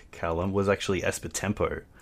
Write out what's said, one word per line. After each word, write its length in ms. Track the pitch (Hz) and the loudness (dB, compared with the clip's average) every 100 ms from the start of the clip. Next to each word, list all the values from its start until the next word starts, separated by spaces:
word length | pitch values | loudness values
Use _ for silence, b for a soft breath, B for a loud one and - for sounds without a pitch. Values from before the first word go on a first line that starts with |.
| - | -18
Callum, 420 | - 85 82 95 | -6 -2 0 0
was 160 | 98 98 | 2 4
actually 340 | 98 - 95 | 2 2 0
Esper 240 | 87 - - | 0 -2 -6
Tempo, 540 | - 98 104 80 78 - B | -4 -2 0 0 -2 -10 B